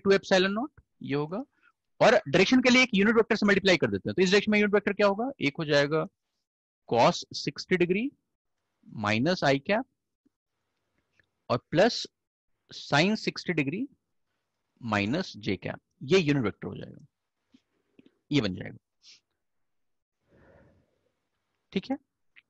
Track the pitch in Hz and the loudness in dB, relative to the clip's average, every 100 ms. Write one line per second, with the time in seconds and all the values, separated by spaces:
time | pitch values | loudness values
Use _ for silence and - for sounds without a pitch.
0 | 196 196 - 190 190 208 294 _ _ - | 4 2 2 2 2 -2 -8 _ _ -14
1 | 127 143 151 196 285 _ _ _ _ - | -6 -4 -4 -8 -12 _ _ _ _ 2
2 | 175 - 143 - - 254 247 247 254 190 | 4 4 2 2 4 4 4 4 4 2
3 | 208 226 214 214 202 196 196 175 117 98 | 2 2 2 0 2 2 2 2 0 -2
4 | 104 104 185 202 208 214 208 202 202 196 | -4 -2 2 2 2 0 2 0 -2 0
5 | 202 196 262 - 143 - 151 143 143 156 | 0 0 -6 -6 -6 -4 0 0 0 -2
6 | 202 _ _ _ _ _ _ _ - 117 | -6 _ _ _ _ _ _ _ -2 2
7 | 151 - - - 151 - - 185 175 190 | 4 2 -6 -12 -10 -10 -2 0 0 -2
8 | 269 - _ _ _ _ _ _ - - | -4 -10 _ _ _ _ _ _ -18 -6
9 | 104 110 147 185 143 139 - 214 - _ | -2 0 0 0 0 0 0 -4 -4 _
10 | _ _ _ _ _ _ _ _ _ _ | _ _ _ _ _ _ _ _ _ _
11 | _ _ _ _ - 123 - 151 233 - | _ _ _ _ -6 -6 -2 2 2 0
12 | - _ _ _ _ _ _ - - 143 | -10 _ _ _ _ _ _ -20 -2 0
13 | 190 220 - - - 160 135 185 277 _ | 2 -2 -6 -8 -6 -4 -4 -6 -8 _
14 | _ _ _ _ _ _ _ _ 117 104 | _ _ _ _ _ _ _ _ -4 -2
15 | 101 196 - 110 107 95 - - _ - | -2 -4 -6 -10 -6 -6 -6 -12 _ -12
16 | 131 190 147 143 104 - - 95 - - | 0 2 2 0 -2 -6 -12 -14 -16 -20
17 | - _ _ _ _ _ _ _ _ _ | -20 _ _ _ _ _ _ _ _ _
18 | _ _ - 143 104 90 - 113 _ _ | _ _ -4 -2 -2 -6 -12 -16 _ _
19 | _ - _ _ _ _ _ _ _ _ | _ -20 _ _ _ _ _ _ _ _
20 | _ _ _ _ _ _ _ _ _ _ | _ _ _ _ _ _ _ _ _ _
21 | _ _ _ _ _ _ _ 190 - 277 | _ _ _ _ _ _ _ -8 -6 -10
22 | _ _ _ _ | _ _ _ _